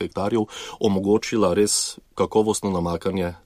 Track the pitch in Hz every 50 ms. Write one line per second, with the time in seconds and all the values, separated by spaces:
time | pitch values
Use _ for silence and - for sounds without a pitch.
0 | 101 85 - 95 98 101 117 113 107 - - - - - - - - 107 98 95
1 | 98 98 107 110 - - 120 110 101 92 87 101 104 104 - - - - - -
2 | _ _ - - 95 87 - 110 107 110 104 - - 101 92 90 87 87 87 82
3 | - 95 92 95 87 87 85 - _